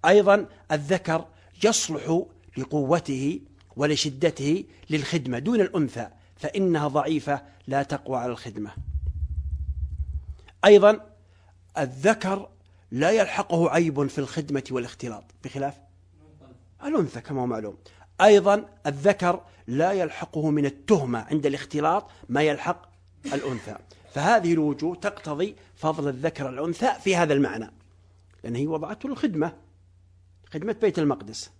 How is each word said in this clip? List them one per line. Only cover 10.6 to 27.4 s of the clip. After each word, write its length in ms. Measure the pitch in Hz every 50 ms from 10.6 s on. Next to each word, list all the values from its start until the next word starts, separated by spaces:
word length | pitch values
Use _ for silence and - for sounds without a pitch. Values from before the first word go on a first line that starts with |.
| -
أيضاً، 500 | 196 208 202 190 208 220 208 - - - _ - _ _ _ _ - _ _ _ _ _ 147
الذكر 680 | 147 127 123 131 135 202 220 220 - 185 196 196 196 - - _ _ _ _ _ _ _
لا 200 | - 127 147 170
يلحقه 600 | 214 220 196 - - - - - 175 165 165 156
عيب 360 | 127 165 175 160 143 139 147
في 120 | 139 - -
الخدمة 460 | 139 123 - 165 147 143 143 139 127 -
والاختلاط 540 | 127 127 120 123 - - - 120 110 101 92 _ - _ -
بخلاف 360 | 131 - 139 139 143 139 - - _ _ _ _ _ _ _ 156 156 156 - - - - - _ _ _ _ -
الأنثى 360 | 285 311 285 175 127 - 120
كما 200 | - - 143 135
هو 40 | 123
معلوم. 300 | 123 120 110 107 104 95 - _ - - - - _ _ _
أيضاً، 480 | 185 214 214 202 175 196 202 208 - - - - _
الذكر 580 | 147 143 135 139 202 202 - 180 175 175 180 - - - - -
لا 260 | - 120 139 160 185
يلحقه 580 | 202 190 175 151 - - - - - 160 151 156
من 160 | 151 151 143
التهمة 520 | 139 143 - - - 220 165 139 127 120 113
عند 280 | 110 - 151 156 143
الاختلاط 640 | 147 139 143 - - - 151 147 156 170 202 - - - - - -
ما 140 | 120 143
يلحق 480 | 151 156 143 - - - 175 - - - _ _ _ _ _ - -
الأنثى، 500 | 277 - 143 - 139 127 110 - 110 107 - - - - - - -
فهذه 400 | - 135 147 185 233 226 175 170
الوجوه 420 | 170 160 151 147 143 139 151 165 180
تقتضي 600 | 175 - 202 196 - - 160 147 143 180 208 202 - - _ -
فضل 340 | - - 156 156 165 143 143
الذكر 380 | 131 123 139 160 156 - 143
على 80 | 131 127 131
الأنثى 320 | 151 170 165 - 226 262 202 -
في 160 | - 196 185
هذا 180 | 170 175 151 147
المعنى، 360 | 139